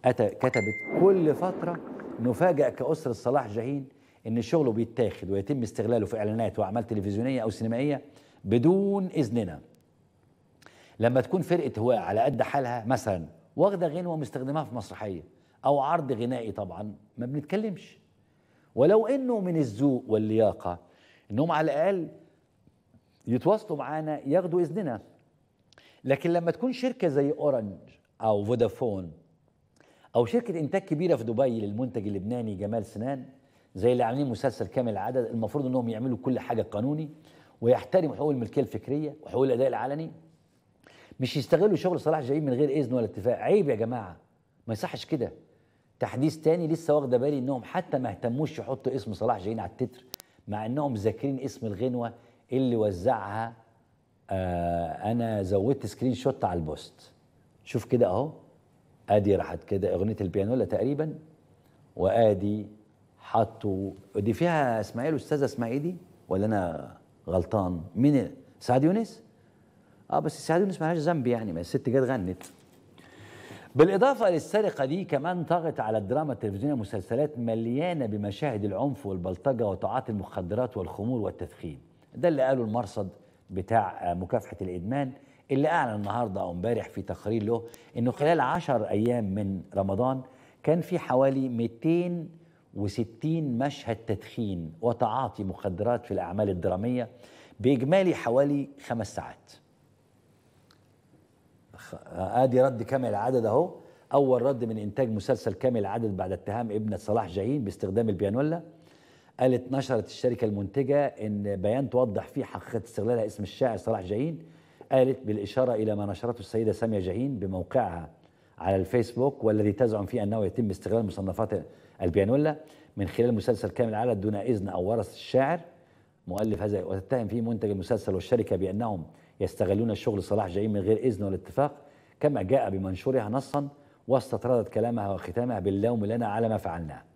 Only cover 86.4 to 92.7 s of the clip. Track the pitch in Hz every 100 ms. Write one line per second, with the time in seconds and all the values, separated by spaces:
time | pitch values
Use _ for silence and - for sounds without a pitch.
86.4 | 92 87 110 113 - - 95 92 104 113
87.4 | 104 117 - - - 120 120 117 147 170
88.4 | 127 170 160 123 107 104 117 120 104 95
89.4 | 98 95 - 101 98 98 127 131 - -
90.4 | - _ - 170 151 175 - 131 135 135
91.4 | 131 117 117 - 160 170 175 175 156 -
92.4 | - _ _